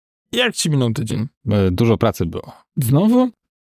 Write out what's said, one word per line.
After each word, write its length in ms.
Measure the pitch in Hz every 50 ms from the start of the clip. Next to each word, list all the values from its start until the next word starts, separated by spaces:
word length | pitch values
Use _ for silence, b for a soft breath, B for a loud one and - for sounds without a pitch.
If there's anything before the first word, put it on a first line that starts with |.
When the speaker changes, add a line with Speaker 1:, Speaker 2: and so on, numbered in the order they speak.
| _ _ _ _ _ _ -
Speaker 1:
jak 220 | 233 247 226 -
ci 160 | - - 165
minął 220 | 147 135 123 117 107
tydzień? 360 | - 110 107 - 101 113 143 - _ - 123
Speaker 2:
E, 200 | 104 101 95 92
dużo 280 | 90 90 120 117 110 92
pracy 280 | 120 110 - - 92
było. 260 | 85 - 92 - - - - _ _ _
Speaker 1:
Znowu? 520 | - 131 113 135 151 196 220 240 247 254 247 - _ _ _ _ _ _ _ _